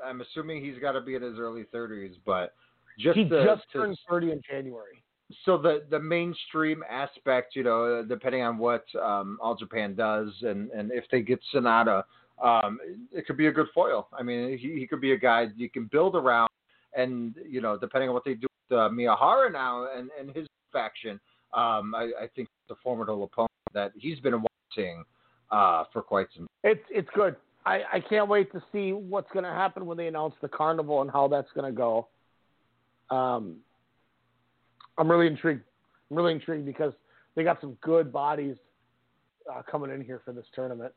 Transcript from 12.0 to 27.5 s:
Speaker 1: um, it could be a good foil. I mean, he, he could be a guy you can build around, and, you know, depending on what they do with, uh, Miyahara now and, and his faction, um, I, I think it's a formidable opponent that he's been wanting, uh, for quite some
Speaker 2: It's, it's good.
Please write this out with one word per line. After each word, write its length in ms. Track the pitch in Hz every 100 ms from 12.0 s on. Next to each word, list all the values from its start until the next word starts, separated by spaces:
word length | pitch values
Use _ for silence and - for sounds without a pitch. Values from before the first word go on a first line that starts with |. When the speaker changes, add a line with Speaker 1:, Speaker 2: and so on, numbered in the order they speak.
| - _ _ -
Speaker 1:
um, 360 | 123 113 107 113 165 196 247
it 140 | 180 -
could 120 | 143
be 100 | 156
a 40 |
good 160 | 147 151
foil. 340 | - 156 120 -
I 100 | 135
mean, 360 | 120 120 123 131
he, 200 | 131 160
he 60 | 127
could 120 | 139
be 120 | 135
a 40 | 127
guy 300 | 127 117 117 104
you 140 | 120
can 160 | 135 113
build 240 | 143 185 175
around, 340 | 131 117 113 _ _ _ _ 135
and, 400 | 127 123 117 135 160
you 140 | 127
know, 160 | 113 104
depending 320 | 127 131 135
on 40 |
what 120 | 123 139
they 80 |
do 140 | 117 127 _ _
with, 80 | 123
uh, 120 | 107
Miyahara 600 | 117 120 107 143 240 262
now 360 | 156 127 123 127 131
and, 140 | 127 147
and 160 | 139 139
his 100 | 156 _ _
faction, 480 | 139 110 - 113 101 _ _ _
um, 420 | 117 117 110 104 110
I, 160 | 117 117
I 40 | 113 -
think 140 | 113 _
it's 140 | _ -
a 40 |
formidable 400 | 127 117 107 104
opponent 280 | 98 - 117 _ -
that 180 | 101 101 -
he's 240 | 131 151
been 140 | 127
wanting, 720 | 117 110 _ _ - 92 85 82 _ _ _ _
uh, 340 | 107 95 82 78
for 80 | 117
quite 260 | - 101 92 -
some 120 | 85 _
Speaker 2:
It's, 200 | 208 220 -
it's 200 | 220 170 -
good. 200 | 196 143 _